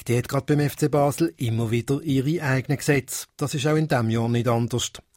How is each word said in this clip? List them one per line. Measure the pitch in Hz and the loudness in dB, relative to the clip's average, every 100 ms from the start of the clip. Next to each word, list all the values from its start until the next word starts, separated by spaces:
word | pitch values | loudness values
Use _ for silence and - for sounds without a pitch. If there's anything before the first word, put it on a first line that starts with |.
| - | -2
die | 120 | -2
hat | 120 | 0
gerade | 139 - | -2 2
beim | 147 143 | 2 2
F | - | 0
C | 151 | 2
Basel | 147 143 139 165 - | 2 2 2 -2 -2
immer | 120 113 113 | -2 0 0
wieder | 120 117 139 | 0 0 -2
ihre | 160 135 131 170 | 0 0 0 0
eigenen | 147 131 120 139 | 0 -2 0 -2
Gesetze. | - 143 - - - - | 2 0 0 -10 -10 -6
Das | 151 | -4
ist | 151 147 | -2 0
auch | 156 | 0
in | 156 | 2
diesem | 131 110 | 0 2
Jahr | 117 117 | 0 0
nicht | 120 120 | 0 2
anders. | 117 120 120 - - _ | 0 0 -2 -4 -8 _